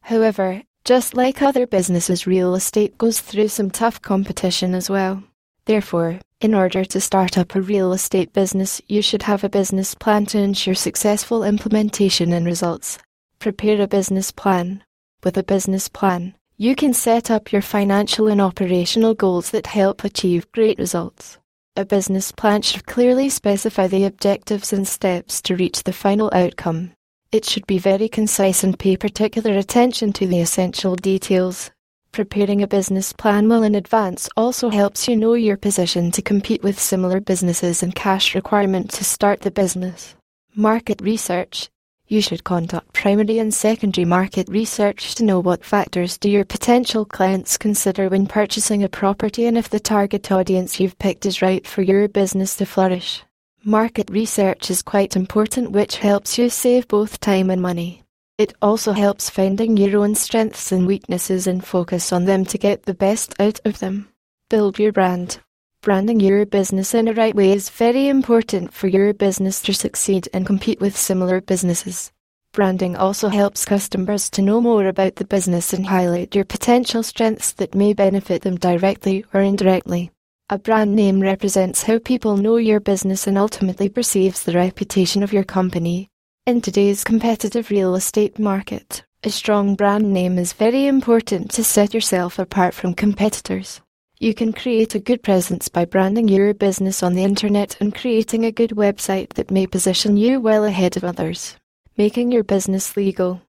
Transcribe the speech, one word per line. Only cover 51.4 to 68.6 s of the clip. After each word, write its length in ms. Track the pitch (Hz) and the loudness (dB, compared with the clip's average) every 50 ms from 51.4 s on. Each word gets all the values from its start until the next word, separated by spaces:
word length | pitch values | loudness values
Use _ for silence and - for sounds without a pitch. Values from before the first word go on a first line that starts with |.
right 240 | 190 185 190 185 - | 0 0 0 0 -4
for 160 | - - - | -6 -4 -2
your 260 | 190 185 190 202 208 202 | 2 2 4 4 2 2
business 480 | 208 208 196 185 - 190 190 190 - | 2 0 0 0 0 -2 -2 -2 -2
to 80 | - 196 | -4 -6
flourish. 580 | - - - 190 185 185 180 - - - - - _ _ _ _ _ _ _ | -2 0 0 2 2 0 -2 -4 -8 -10 -10 -14 _ _ _ _ _ _ _
Market 460 | _ 208 214 214 220 226 _ - 196 - | _ 0 2 2 2 0 _ -4 -6 -2
research 640 | 185 208 220 214 - - 202 190 - - - - | -2 -2 -2 -2 0 2 2 2 0 -2 -4 -4
is 100 | 185 180 | -4 -4
quite 360 | - - - 202 196 196 - | -4 -2 0 0 0 2 0
important, 560 | 190 185 - - 214 214 214 - 254 247 - | -2 -2 0 0 0 0 0 -2 -4 -4 -2
which 260 | 196 202 214 - - - | 0 0 0 0 -4 -2
helps 400 | - 202 202 202 - - - - | 2 2 2 2 0 -4 -2 0
you 100 | 240 240 | 0 0
save 400 | - - - 247 247 254 247 _ | 0 0 2 2 2 2 2 _
both 320 | - 208 214 220 - - | 0 0 0 -2 -6 -6
time 300 | - 214 196 190 190 185 | -2 0 0 2 2 0
and 100 | 190 185 | 0 0
money. 440 | 180 180 175 170 170 175 175 _ _ _ _ _ _ _ _ - | -2 -4 -4 -4 -8 -10 -12 _ _ _ _ _ _ _ _ -2
It 160 | 214 214 - _ | -2 -2 0 _
also 300 | - 202 214 220 - 214 | 2 2 2 2 0 -2
helps 360 | 196 208 202 202 202 - - - | 0 2 2 2 2 0 -8 -6
finding 480 | - - 190 190 190 202 226 226 220 | -2 0 0 0 0 0 0 2 4
your 240 | 202 196 196 196 208 | 4 4 4 4 2
own 140 | 202 208 214 | 2 2 0
strengths 580 | 214 - - - 226 220 220 - - - - | -2 -2 -2 0 0 0 0 -4 -10 -6 -2
and 140 | 190 185 180 | 0 0 2
weaknesses 600 | 180 196 196 - - 180 180 - - 190 185 185 | 2 0 -2 -2 -6 -6 -6 -2 -2 -2 -2 -2
and 160 | 190 180 185 | -2 -4 -4
focus 480 | 185 - - 180 175 175 185 175 - - | -6 -2 -2 -2 -2 0 -4 -4 -2 -2
on 140 | 185 180 175 | 0 0 2
them 220 | 190 196 190 190 | 2 2 2 0
to 100 | - - | -2 -2
get 280 | 196 - 202 202 - _ | 0 0 0 0 0 _
the 100 | - 185 | -6 -2
best 440 | - 196 190 214 226 - - - - | 0 0 0 0 0 -4 -8 -2 0
out 220 | 202 214 214 - _ | 0 0 0 0 _
of 140 | 214 202 - | -6 -4 -4
them. 280 | - 190 190 202 202 _ _ _ _ _ _ _ _ _ | -6 -6 -6 -6 -8 _ _ _ _ _ _ _ _ _
Build 300 | - 220 208 196 190 - | 0 2 2 2 2 2
your 140 | 208 214 | 0 2
brand. 480 | 208 202 185 180 180 180 180 175 - - _ _ _ _ _ _ _ _ | 4 2 2 2 0 -2 -6 -10 -12 -16 _ _ _ _ _ _ _ _
Branding 380 | - 214 202 190 196 220 233 220 | 0 0 2 2 2 2 2 4
your 260 | 196 196 196 202 208 | 4 4 4 4 2
business 480 | 208 - 202 190 - 196 190 190 - | 2 0 0 0 0 -2 -4 -2 0
in 140 | - 233 220 | 0 0 2
a 60 | 233 | 2
right 220 | 220 226 226 220 214 | 2 2 0 2 4
way 160 | 208 196 190 | 4 4 4
is 180 | 196 202 190 - | 4 2 0 -8
very 380 | - - 233 233 240 269 277 277 | -4 0 2 2 4 2 2 2
important 640 | 277 269 254 - 233 226 220 - - 190 | 2 2 2 4 4 2 2 2 -4 -4